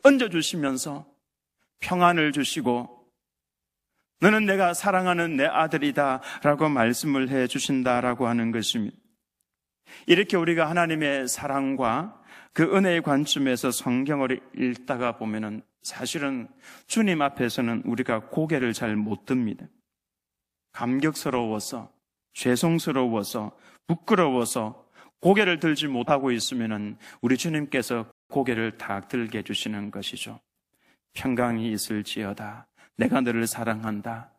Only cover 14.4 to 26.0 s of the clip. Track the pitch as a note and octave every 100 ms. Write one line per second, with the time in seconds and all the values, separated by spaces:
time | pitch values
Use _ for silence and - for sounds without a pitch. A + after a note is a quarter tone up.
14.4 | - - B2+ A#2+ - B2+ B2 A#2 A2 G#2+
15.4 | G#2+ G#2+ - _ - - B2+ E3 C#3+ C3+
16.4 | A2 - - - _ A3+ G#3+ E3 C#3 -
17.4 | A#2+ - A#2 A2+ - A#2 B2+ A2+ - -
18.4 | D#3 D3+ B2 A2 A#2+ G#2+ G#2+ G2+ - C3
19.4 | A2+ - - _ _ _ _ _ _ _
20.4 | _ _ _ - B2 C3 D3+ D3+ D3+ B2+
21.4 | A#2 G#2+ - B2+ - _ _ _ _ -
22.4 | B2+ B2 E3+ E3 D#3+ C3+ B2 A2+ G2+ A#2+
23.4 | G#2 - - - - E3+ - G#3 D#3+ B2+
24.4 | A#2 B2+ G#2+ - _ _ - _ E3+ G3+
25.4 | G3 E3+ E3 D3 D3+ B2+